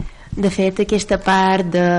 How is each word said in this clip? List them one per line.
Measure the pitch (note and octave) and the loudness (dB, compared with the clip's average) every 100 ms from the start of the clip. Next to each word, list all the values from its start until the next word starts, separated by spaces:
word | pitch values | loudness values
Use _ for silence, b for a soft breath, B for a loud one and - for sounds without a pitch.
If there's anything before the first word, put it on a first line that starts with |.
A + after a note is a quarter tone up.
| B B B - | B B B -4
De | G3 | -2
fet, | G3 F#3+ F#3+ | 0 0 0
aquesta | G#3 G#3 - F#3+ | 0 -2 0 -2
part | F#3+ F#3+ F#3+ F#3+ F3+ | 0 2 2 0 0
de, | F3 F3 | 0 2